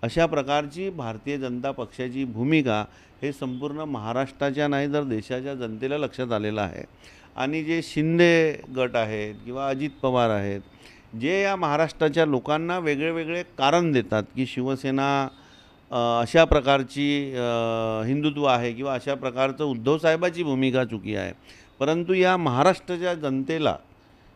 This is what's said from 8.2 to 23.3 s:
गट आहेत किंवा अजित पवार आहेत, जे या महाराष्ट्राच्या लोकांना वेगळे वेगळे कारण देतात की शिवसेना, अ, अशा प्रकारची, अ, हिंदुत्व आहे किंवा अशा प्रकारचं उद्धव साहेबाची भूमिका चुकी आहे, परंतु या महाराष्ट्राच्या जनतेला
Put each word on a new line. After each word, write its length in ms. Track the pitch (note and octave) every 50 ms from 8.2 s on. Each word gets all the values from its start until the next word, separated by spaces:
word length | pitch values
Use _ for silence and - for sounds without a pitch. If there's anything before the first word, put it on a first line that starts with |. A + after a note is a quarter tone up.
| F3 E3+ E3+ E3 D#3+ D#3 C#3+ - - - B2+
गट 200 | C3 B2+ B2 A#2
आहेत 400 | A#2+ A2 G#2+ A2 G#2+ G#2 G#2+ G#2 G#2 G#2
किंवा 220 | A#2 B2 C3+ C#3 C#3
अजित 220 | C3+ C3+ D3 D3+ C3+ -
पवार 280 | - C3 B2+ B2 A#2+ A2+
आहेत, 320 | G#2+ G2+ G2 G2+ G2 G2+ - - - - - - - - - - - A2+
जे 200 | A#2+ D3+ F#3 G3
या 140 | G3 G3 G3
महाराष्ट्राच्या 680 | F#3 E3+ D3+ D3 D3+ E3 D3 - - D#3+ D#3 C#3+ E3 D#3+
लोकांना 540 | D3+ C#3 B2 - C#3+ D3 D#3 E3 E3+ F3 F#3
वेगळे 320 | E3+ D3+ D3 C3+ D3+ E3
वेगळे 320 | E3 E3 D#3+ D#3 E3+ F3 F3
कारण 480 | - - - C3+ C#3 D#3 F3 F3 E3
देतात 320 | C#3+ B2 A2 - A2 G#2+ G2+ - -
की 100 | B2 C3
शिवसेना, 760 | A#2+ - B2+ B2 C3+ C3+ C3 - C3+ C3 C3+ C#3 C#3 C#3 C#3 C3+ C3 - - - - - - - - - - - -
अ, 300 | - B2 A#2 A#2 A#2 A#2
अशा 240 | A#2 A2+ - E3 E3
प्रकारची, 880 | D#3+ D3+ D3+ B2 C3+ C#3 C3+ C3 A#2+ - C#3 C#3+ C#3+ C#3+ C#3+ C#3+ C#3 C3
अ, 60 | B2 A#2+ A#2+ A#2 A#2 A2+ A2+ A2+ A2+ A2+ A2 A2 A2 A2
हिंदुत्व 380 | A#2 C3+ D3 D3 D3+ C#3+ D3 C#3+
आहे 300 | C3+ B2+ A#2+ A#2+ A#2+ A#2
किंवा 200 | A#2 C3+ C#3 C3+
अशा 220 | A#2+ - C#3+ C#3
प्रकारचं 480 | C3 C3 C3 A#2+ B2+ C3+ C3+ C3 C3+ D3+
उद्धव 340 | D3 B2+ A#2 A2 C3+ D3+ D#3
साहेबाची 460 | D#3+ D#3+ D#3+ E3 F3 F3+ E3 E3+ F3
भूमिका 400 | D3+ C3+ C3 C3+ C3 B2 C3 C3
चुकी 320 | G#2 A2+ G#2 G2 G#2 G#2
आहे, 180 | G2+ F#2+ F#2 F2 - - - - - - - _ -
परंतु 340 | - - D#3+ E3+ F3 E3+ F#3+
या 240 | F#3 F3+ F3+ F#3 F3+
महाराष्ट्राच्या 760 | E3 C#3+ B2 B2+ D3 F#3 F3+ - - - F3+ E3+ F3 F3+ F3
जनतेला 600 | D#3+ D3+ C#3